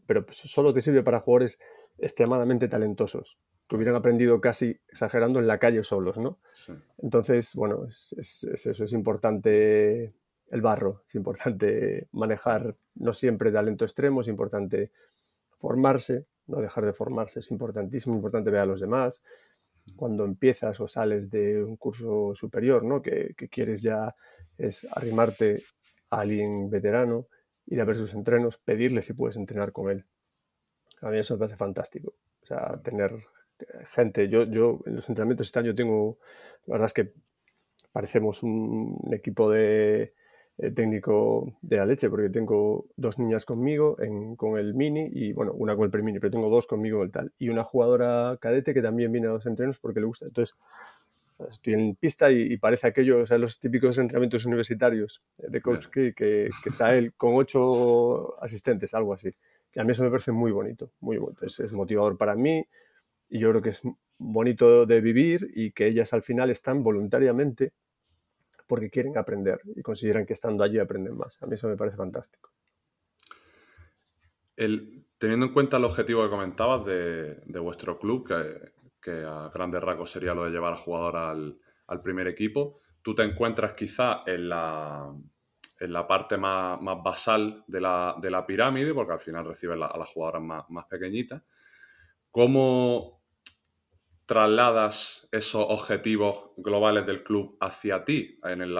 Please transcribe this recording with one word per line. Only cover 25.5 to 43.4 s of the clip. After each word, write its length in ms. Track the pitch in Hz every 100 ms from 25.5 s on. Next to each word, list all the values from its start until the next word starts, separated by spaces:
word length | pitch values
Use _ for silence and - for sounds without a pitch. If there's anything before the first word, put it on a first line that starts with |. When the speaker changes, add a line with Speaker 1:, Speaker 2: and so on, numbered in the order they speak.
| 104 - _ _ _ -
Speaker 1:
a 100 | 107
alguien 500 | 104 107 104 104 98
veterano, 580 | 104 101 113 123 117 - _ _ _ -
ir 120 | 120
a 60 | 107
ver 100 | 110
sus 180 | 107
entrenos, 440 | 107 101 120 120 -
pedirle 440 | - 113 123 120
si 120 | -
puedes 240 | 117 120 104
entrenar 340 | 98 104 101
con 180 | - 98
él. 160 | 98 - _ _ _ _ _ _ _ - -
A 80 | 113
mí 80 | 107
eso 160 | 104 110
me 40 |
parece 160 | 107 104
fantástico. 600 | 101 95 - - - - _ _
O 40 | -
sea, 340 | - - -
tener, 280 | - 104 98 113 - _ _ -
eh, 60 | - - -
gente. 420 | - 113 101 101
Yo, 140 | 113
yo 380 | 113 113 117 - -
en 100 | 117
los 140 | -
entrenamientos 380 | 110 110 120 107
este 120 | 127
año 160 | 117 107
tengo, 440 | 117 110 107 - _ - - - -
la 60 |
verdad 140 | 107 113
es 60 |
que 200 | - 98 - _ _ _ _ _ - -
parecemos 520 | - 104 120 107 98
un 540 | 117 110 110 113 113 - -
equipo 400 | 104 - 101 107
de, 600 | 107 107 110 107 107 110 _ _ _ _ -
eh, 140 | 110
técnico 840 | 113 113 107 98 107 110 113 - -
de 160 | 165 110
la 80 | 98
leche, 240 | 135 110
porque 200 | 98 104
tengo 580 | 104 110 104 104 107 - -
dos 240 | 120 104
niñas 240 | 117 110